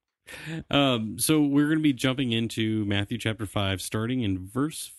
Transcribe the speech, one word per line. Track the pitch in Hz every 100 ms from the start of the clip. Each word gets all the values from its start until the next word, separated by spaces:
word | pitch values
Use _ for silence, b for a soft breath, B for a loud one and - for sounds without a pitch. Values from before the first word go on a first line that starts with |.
| _ _ - B 151 160 -
Um, | 143 139 120 110 101
so | - 156
we're | 147 139 147
gonna | 160
be | 151
jumping | 123 135 127 127
into | 113 113 - 110 110
Matthew | 101 101 98 113
chapter | 113 110 104
five, | 107 98 92
starting | - 110 113 131
in | 107 92 95
verse | 117 151 - -